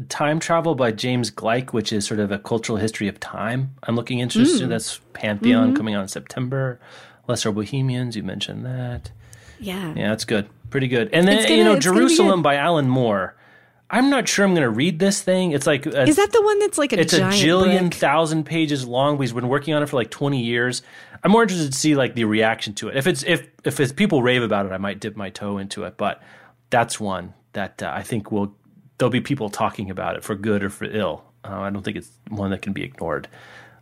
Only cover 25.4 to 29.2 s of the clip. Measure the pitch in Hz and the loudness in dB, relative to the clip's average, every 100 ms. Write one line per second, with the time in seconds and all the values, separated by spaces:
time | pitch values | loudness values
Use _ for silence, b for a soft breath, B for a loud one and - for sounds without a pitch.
25.4 | 101 101 98 101 92 - 101 - b b | -8 -8 -10 -12 -14 -4 -4 -4 b b
26.4 | b b _ 120 117 - 104 92 92 - | b b _ 0 0 -4 -6 -6 -10 -18
27.4 | _ 107 95 - 90 80 - 113 - 104 | _ -10 -10 -8 -8 -8 -6 -6 -4 -4
28.4 | 101 - _ - _ - 127 123 | -4 -8 _ -20 _ -2 0 0